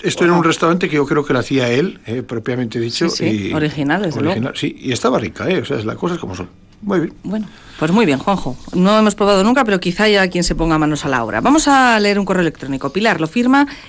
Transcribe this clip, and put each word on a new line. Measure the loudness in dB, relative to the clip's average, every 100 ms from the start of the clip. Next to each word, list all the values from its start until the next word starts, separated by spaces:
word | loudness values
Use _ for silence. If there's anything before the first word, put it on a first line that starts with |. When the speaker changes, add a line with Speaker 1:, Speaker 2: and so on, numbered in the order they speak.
Speaker 1:
esto | -4 0 2
era |
un | 4
restaurante | 2 2 2 0 0
que | 0
yo | 0
creo | 0 0
que |
lo | -2
hacía | 0 0 2
él, | 2 0 -4 -8
eh, | -8
propiamente | -6 -6 -4 -4 -4 -4
dicho. | -6 -2 -2
Speaker 2:
Sí, | -2 -2
sí, | -2 -2
Speaker 1:
y |
Speaker 2:
original, | -2 -2 -2 -2 -2
desde | -2 -2
Speaker 1:
original, | -2 -2
Speaker 2:
luego. | -4 -4
Speaker 1:
sí, | -6 -6
y | -6
estaba | -2 0 0
rica, | -2 -4 -2
eh, | -2
o | -2
sea, | -4
las | -6 -4
cosas | -4 -4
como | -6 -10
son. | -12 -16 -20 -12
Muy | -4 -2
bien. | -2 -6
Speaker 2:
Bueno, | -8 -8 -8 -14 -20 -6
pues | 0
muy | 2 2
bien, | 2
Juanjo. | 0 -2 -4 -8 -6
No | 0 2 4
hemos | 4 2
probado | 2 4
nunca, | 4 2 2
pero | 0
quizá | -2 0
haya | 2 2 2
quien | 0
se | -2
ponga | 0 0 2
manos | 0 0 -2
a |
la | -2
obra. | 0 0
Vamos | 2 4 4
a | 4 4 4
leer | 2 0
un | 0
correo | 0
electrónico. | 0 -2 -6 -6 -4
Pilar | 0 0 0
lo | 0
firma | 0 4 4 2 -2